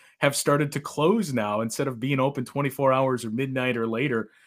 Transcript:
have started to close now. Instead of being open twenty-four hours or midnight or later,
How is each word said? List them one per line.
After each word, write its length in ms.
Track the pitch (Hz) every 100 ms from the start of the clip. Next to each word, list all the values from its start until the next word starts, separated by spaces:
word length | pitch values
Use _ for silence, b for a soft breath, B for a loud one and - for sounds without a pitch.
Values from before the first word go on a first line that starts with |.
| b b
have 180 | 143 139
started 360 | - 143 147
to 80 | 147
close 540 | - - 160 226 165
now. 280 | 123 104 104
Instead 260 | 113 - 135
of 120 | 120
being 200 | 131 139
open 260 | 135 139 123
twenty-four 460 | 139 143 135 135
hours 320 | 131 135 127
or 60 | 113
midnight 480 | 113 135 131 127 120
or 80 | 113
later, 440 | 110 147 117 107 b